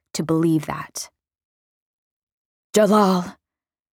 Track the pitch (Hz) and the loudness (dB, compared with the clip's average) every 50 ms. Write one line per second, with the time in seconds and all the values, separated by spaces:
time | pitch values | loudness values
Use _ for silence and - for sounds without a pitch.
0 | _ _ - - 160 156 160 160 165 170 160 156 151 - 147 151 - - - - | _ _ -10 -8 -4 -2 -2 0 0 0 0 0 -2 -4 -8 -10 -10 -14 -14 -16
1 | - - _ _ _ _ _ _ _ _ _ _ _ _ _ _ _ _ _ _ | -16 -16 _ _ _ _ _ _ _ _ _ _ _ _ _ _ _ _ _ _
2 | _ _ _ _ _ _ _ _ _ _ _ _ _ _ - 214 214 190 214 214 | _ _ _ _ _ _ _ _ _ _ _ _ _ _ 0 2 4 4 4 4
3 | 208 190 190 180 175 185 - _ _ _ _ _ _ _ _ _ _ _ | 4 4 2 0 -2 -6 -12 _ _ _ _ _ _ _ _ _ _ _